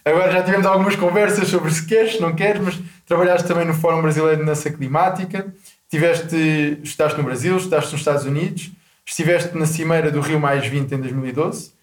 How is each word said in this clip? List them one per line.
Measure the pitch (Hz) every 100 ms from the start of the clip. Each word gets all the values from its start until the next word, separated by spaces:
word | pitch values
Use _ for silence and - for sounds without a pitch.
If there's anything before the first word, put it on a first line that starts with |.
Agora | 151 165 185
já | 180
tivemos | 185 196
algumas | 190 190 202 -
conversas | 175 202 208 202 185
sobre | 180 156
se | 160
queres, | - 220 220
se | -
não | 170
queres, | 160 202 202
mas | 185 - - -
trabalhaste | - 170 180 175 175
também | 170 165
no |
Fórum | 160 170 160
Brasileiro | 156 151 156 156
de |
Mudança | 156 147 151
Climática. | 156 131 151 185 - 185 190 196 - - _ -
Tiveste, | 156 170 165 165 160 156 156 147 147
estudaste | - - 151 151
no |
Brasil, | 131 123 160 185
estudaste | 185 202 -
nos | 147
Estados | 151 139
Unidos. | 135 147 190 - - - _ _
Estiveste | - - 160 175 - 165
na | 156
Cimeira | 160 160 165 156
do | 143
Rio | 147 151
Mais | 143 139 120
vinte | 139 139
em | 139
dois | 127
mil | 135 131
e |
doze, | 123 180 - - _